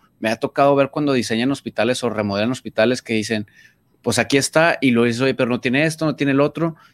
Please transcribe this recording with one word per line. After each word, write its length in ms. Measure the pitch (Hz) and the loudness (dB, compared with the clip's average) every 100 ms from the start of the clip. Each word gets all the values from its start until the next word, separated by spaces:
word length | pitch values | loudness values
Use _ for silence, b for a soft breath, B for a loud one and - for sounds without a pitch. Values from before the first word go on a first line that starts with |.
| _ _ | _ _
Me 100 | 110 | -4
ha 60 | 113 | -2
tocado 400 | 135 - 139 139 | -4 2 4 4
ver 140 | 135 | 2
cuando 240 | - 147 | -2 0
diseñan 380 | 131 117 113 127 | 0 0 -2 -2
hospitales 520 | 139 - - 110 123 | -4 -6 -2 -2 0
o 60 | 120 | -2
remodelan 420 | 104 104 101 113 | -2 -2 -2 -2
hospitales 500 | 127 110 - 110 123 | -4 -6 0 2 0
que 120 | - | -2
dicen, 340 | 110 107 110 107 b b b _ _ | -4 -2 -4 -6 b b b _ _
"Pues 180 | - 117 | -4 -2
aquí 180 | 117 139 | 0 0
está", 400 | 135 160 165 - | 2 2 2 2
y 100 | 135 | 2
lo 120 | 117 | 2
dice, 200 | 120 117 | 2 0
"Oye, 120 | 135 - | -2 0
pero 140 | 123 | -2
no 120 | 120 | -2
tiene 240 | 127 131 160 | -2 0 0
esto, 200 | 156 160 | -2 -4
no 100 | - | -2
tiene 180 | 143 | 0
el 80 | 135 | 2
otro, 340 | 147 151 165 160 b | 0 0 -6 -6 b